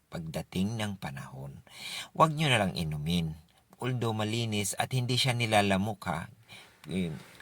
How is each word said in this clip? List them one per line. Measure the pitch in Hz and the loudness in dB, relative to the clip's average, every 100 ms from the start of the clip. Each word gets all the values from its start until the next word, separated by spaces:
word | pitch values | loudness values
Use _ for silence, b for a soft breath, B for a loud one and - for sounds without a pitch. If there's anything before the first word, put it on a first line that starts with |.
| _ | _
pagdating | 85 80 80 - 92 98 117 | -10 -6 -8 -4 -2 -2 -2
ng | 104 95 | -4 -6
panahon. | 78 67 67 65 69 - B B B B B - | -10 -10 -12 -12 -14 -14 B B B B B 2
Huwag | 160 | 2
nyo | 147 151 | 4 4
na | 117 | 4
lang | 95 | 4
inumin. | - 80 76 76 87 80 78 - _ _ - | 0 -4 -2 0 0 0 -4 -16 _ _ -6
Although | 127 123 117 110 | -4 0 0 0
malinis | 107 117 113 104 101 - | -2 -2 0 0 0 -2
at | 120 127 | -2 0
hindi | 123 123 | 0 2
siya | 131 120 | 2 2
nilalamok, | 113 107 101 95 107 101 95 | 4 6 6 4 2 -2 -4
ha. | 80 - - B B B B - | -4 -6 -14 B B B B -6
Eh, | 90 85 76 - - | -4 -4 -6 -14 -16